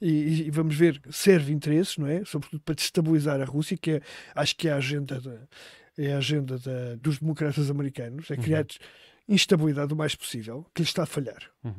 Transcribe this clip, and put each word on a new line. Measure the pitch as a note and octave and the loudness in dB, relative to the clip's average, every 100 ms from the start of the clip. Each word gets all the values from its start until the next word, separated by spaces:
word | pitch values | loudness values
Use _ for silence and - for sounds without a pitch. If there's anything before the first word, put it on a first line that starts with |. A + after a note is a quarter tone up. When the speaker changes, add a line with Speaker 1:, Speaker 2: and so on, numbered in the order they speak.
Speaker 1:
e, | F3 | 2
e, | D3+ D3+ D#3+ D#3 | 2 2 0 0
e | |
vamos | D3 D#3+ D3 | 0 0 4
ver, | E3+ C#3 - | 4 4 -6
serve | - G3 F3+ C#3 | 0 6 6 6
interesses, | D3+ D3+ D3+ F#3+ - | 0 2 2 2 -2
não | C#3+ | -2
é? | E3+ - | -2 -4
Sobretudo | D3 - D3+ | -6 -6 -10
para | - | -6
destabilizar | D3+ - F3+ D#3+ D#3+ D3 C#3 | -4 -2 2 4 4 4 0
a | C3+ | -2
Rússia, | C#3+ D#3 F3+ | -2 -2 -2
que | E3 | 0
é, | D3+ - - - | -2 -2 -18 -10
acho | - B2 | -4 -2
que | - E3 | 0 0
é | |
a | C#3+ | 0
agenda | C3 D3 C#3 C3 | 0 -2 -4 -8
da, | C3 A2+ C3 - - - - - | -10 -14 -18 -20 -20 -20 -16 -6
é | C#3+ | -2
a | C#3 | 0
agenda | C3 D3+ C3 C3 | 0 0 -2 -6
da, | C3 B2+ B2 A#2 | -6 -6 -6 -4
dos | C#3+ C#3+ | -2 0
democratas | D#3 D3+ D3+ D3+ C#3+ | -2 0 -2 0 0
americanos, | C#3+ C#3 C3+ A#2 C3+ - | 0 -4 -6 -10 -10 -8
é | |
Speaker 2:
Uhum. | C#3 | -4
Speaker 1:
criar | B2 D#3 C#3+ - - - - _ - | 0 0 0 -8 -20 -20 -20 _ 2
instabilidade | G3 - F3 D3+ C#3+ D3 | 4 6 4 4 2 0
o | D3+ | 0
mais | D3+ | -2
possível, | - - A#2+ A2 B2 E3 | -4 -8 -10 -8 -12 -8
que | - | -2
lhe | D#3+ | -2
está | - | 0
a | D#3 | -2
falhar, | D3+ A#2+ - - _ | -4 -6 -8 -18 _
Speaker 2:
Uhum. | A#2 | -10